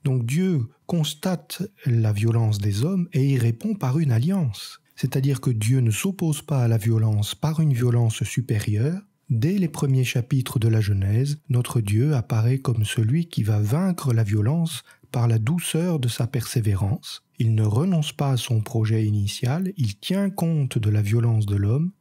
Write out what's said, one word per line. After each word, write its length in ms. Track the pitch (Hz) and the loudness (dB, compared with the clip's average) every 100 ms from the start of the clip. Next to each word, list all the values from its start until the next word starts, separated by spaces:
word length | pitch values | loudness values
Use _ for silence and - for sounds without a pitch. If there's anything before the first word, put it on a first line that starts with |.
Donc 220 | 139 131 117 | 0 0 0
Dieu 420 | 147 190 160 117 _ _ | 0 0 0 -2 _ _
constate 760 | 175 151 - 190 180 - - 190 _ - | -2 -2 -2 -4 -4 -6 -10 -10 _ 0
la 260 | 117 110 | 2 2
violence 460 | 101 113 113 110 104 | 2 2 2 2 0
des 260 | 101 101 | -2 -2
hommes 240 | 143 196 170 | 0 -2 -2
et 120 | 135 135 | 0 2
y 120 | 135 | 2
répond 360 | 117 113 214 | 2 0 -4
par 260 | 208 135 135 | -4 -2 0
une 120 | 156 | 2
alliance. 720 | 113 135 196 143 101 - - _ - | 2 2 0 -2 -4 -14 -18 _ -6
C'est-à-dire 420 | - 139 135 135 | -4 0 0 0
que 100 | - | 0
Dieu 300 | 113 107 131 | 0 2 2
ne 120 | 117 | 2
s'oppose 500 | 104 196 190 165 151 | 0 -2 -2 -2 -2
pas 200 | - 139 | -2 0
à 60 | 120 | 2
la 80 | 113 | 2
violence 600 | 104 113 110 104 104 - | 2 2 2 0 -2 -2
par 260 | 151 160 | -4 2
une 100 | 156 | 2
violence 500 | 123 123 120 117 113 104 | 2 2 2 2 0 -4
supérieure. 760 | - 113 107 101 104 131 185 - _ _ | -4 -2 -2 0 0 0 -2 -10 _ _
Dès 280 | 113 139 202 | 0 2 2
les 120 | 170 | 0
premiers 340 | - 143 131 | 0 0 2
chapitres 560 | 123 127 113 135 127 123 | 2 -2 0 -2 0 0
de 80 | 113 | 2
la 140 | 110 | 2
Genèse, 580 | 101 101 98 107 139 147 _ | 2 0 2 0 0 -4 _
notre 320 | 123 123 123 | -2 0 -2
Dieu 360 | 104 107 139 143 | 0 2 2 0
apparaît 420 | - 113 113 131 | 0 0 2 0
comme 260 | 131 110 | 0 0
celui 440 | 107 - 110 151 170 | 0 0 2 0 0
qui 140 | - | -2
va 180 | 110 107 | 0 0
vaincre 500 | 104 139 190 175 139 | 0 0 0 -2 0
la 120 | 113 107 | 0 2
violence 580 | 107 107 165 165 - - - - | 0 0 0 -2 -6 -16 -20 -8
par 200 | 127 117 | -2 2
la 100 | 117 | 2
douceur 600 | 110 175 - 160 180 160 | 0 -2 -2 -2 0 0
de 100 | 123 | -2
sa 180 | - 120 | -2 -2
persévérance. 960 | 123 110 - 107 98 101 - - - _ _ | -2 -2 -2 0 0 0 -2 -6 -18 _ _
Il 160 | 110 110 | 0 2
ne 80 | |
renonce 480 | 107 107 185 175 147 | 2 2 2 0 -2
pas 200 | - 139 | -2 0
à 60 | 131 | 0
son 220 | - 117 | 0 -2
projet 460 | 101 113 107 113 107 | -2 -2 0 0 0
initial, 680 | 104 101 - 120 160 185 185 | 0 -2 -2 -4 -2 -4 -2
il 200 | 113 101 | -4 -4
tient 320 | - 185 202 | -4 -2 -2
compte 480 | 196 165 160 131 - | -2 -2 0 0 0
de 120 | 107 | 0
la 120 | 107 | 0
violence 440 | 101 117 117 113 101 | 2 2 2 2 0
de 100 | 101 | 0
l'homme 380 | 101 123 170 - | 0 0 -2 -6